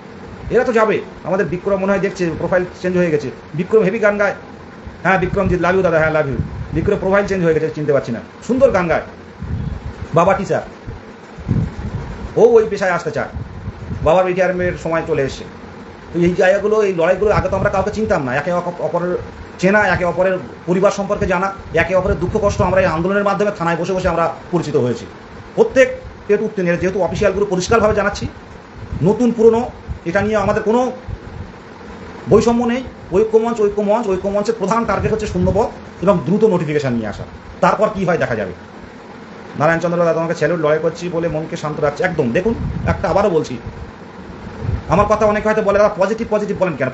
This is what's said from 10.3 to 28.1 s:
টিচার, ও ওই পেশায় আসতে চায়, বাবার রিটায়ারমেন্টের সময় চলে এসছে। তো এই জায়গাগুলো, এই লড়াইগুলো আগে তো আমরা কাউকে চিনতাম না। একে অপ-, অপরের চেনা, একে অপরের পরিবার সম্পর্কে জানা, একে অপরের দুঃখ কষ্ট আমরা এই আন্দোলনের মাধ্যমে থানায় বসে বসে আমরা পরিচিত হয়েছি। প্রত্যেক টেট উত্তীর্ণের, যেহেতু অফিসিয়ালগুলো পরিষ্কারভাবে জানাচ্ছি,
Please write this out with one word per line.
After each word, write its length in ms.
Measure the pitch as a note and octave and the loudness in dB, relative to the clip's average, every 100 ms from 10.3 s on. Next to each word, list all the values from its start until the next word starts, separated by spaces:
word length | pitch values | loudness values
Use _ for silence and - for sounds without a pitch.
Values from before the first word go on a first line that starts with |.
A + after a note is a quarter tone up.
টিচার, 280 | F#3+ F3 B2+ - - - - - - - - - - - - - - - - - D3+ | 2 0 -2 -4 -12 -14 -14 -16 -20 -18 -10 -2 -2 -2 -6 -8 -8 -8 -10 -4 4
ও 40 | |
ওই 260 | A#3 A#3 G#3+ | 6 6 4
পেশায় 200 | F#3+ F#3+ | 0 0
আসতে 200 | E3+ D#3 | 0 -2
চায়, 180 | C3+ G#2+ - - - - - - - | -4 -4 -8 -12 -12 -12 -12 -10 -2
বাবার 240 | - F3+ F#3 | 4 4 4
রিটায়ারমেন্টের 520 | F3+ F3+ F3+ F3+ - | 2 0 0 -2 -2
সময় 240 | E3 E3 D#3+ | -2 -2 0
চলে 160 | C#3+ | 0
এসছে। 220 | C3+ - - - - - - - - | 0 -4 -12 -14 -16 -16 -16 -18 -6
তো 60 | E3+ | 2
এই 160 | F3 F3+ | 2 4
জায়গাগুলো, 440 | F#3 G3+ G#3 G#3+ | 4 4 2 2
এই 120 | G3+ | 2
লড়াইগুলো 360 | E3+ E3 F#3 G#3 | 2 2 2 2
আগে 180 | E3 F#3 | 2 2
তো 80 | F#3+ | 0
আমরা 140 | G3+ | 0
কাউকে 200 | G3 G3 | 0 -2
চিনতাম 340 | G3+ G#3+ F3+ | -2 0 0
না। 120 | C3 C3+ | 0 -2
একে 160 | F3+ | 0
অপ-, 300 | F3 F3 F3 | -2 -2 -4
অপরের 360 | D3+ E3 F3 E3+ - - - - | -2 -2 -2 -4 -6 -14 -16 0
চেনা, 200 | F#3 G#3 G3 | 4 4 4
একে 180 | E3+ | 2
অপরের 340 | F3 D#3+ F#3+ F#3 B2 - - | 0 2 2 0 -4 -10 -2
পরিবার 240 | F3+ G3 | 2 4
সম্পর্কে 360 | - G3 G3+ G3 | 2 -2 -2 0
জানা, 260 | F3+ G3 - - | 0 0 -4 -4
একে 200 | D3+ E3 | 0 2
অপরের 260 | F#3 G3 F#3+ | 2 2 0
দুঃখ 180 | F3 G#3+ | 0 0
কষ্ট 200 | G3+ G3+ | 0 2
আমরা 180 | F#3 F#3 | 2 4
এই 60 | F3+ | 2
আন্দোলনের 380 | D#3+ F3+ G3+ | 2 0 2
মাধ্যমে 260 | G3+ F#3+ G#3 G3 | 2 2 0 0
থানায় 180 | E3+ E3 | -2 0
বসে 160 | F3 | 0
বসে 160 | F#3 F3+ | 0 0
আমরা 260 | E3 E3 - - | 2 0 -2 -4
পরিচিত 260 | E3+ D3+ D3 | -2 0 0
হয়েছি। 300 | B2 A#2 F#2 - - - - | 0 -2 -8 -16 -18 -18 -6
প্রত্যেক 340 | - A3+ B3+ B3+ - - - - | 2 2 4 4 2 -12 -10 0
টেট 140 | G#3 | 0
উত্তীর্ণের, 380 | G#3+ - F3 E3+ | 0 -2 0 2
যেহেতু 220 | F3+ F#3+ | 0 0
অফিসিয়ালগুলো 440 | E3+ F#3+ G3+ F#3+ G3+ | -2 2 2 2 0
পরিষ্কারভাবে 480 | F3+ F3+ A#3 G3+ | 0 2 4 4
জানাচ্ছি, 340 | G3+ G3 | 2 0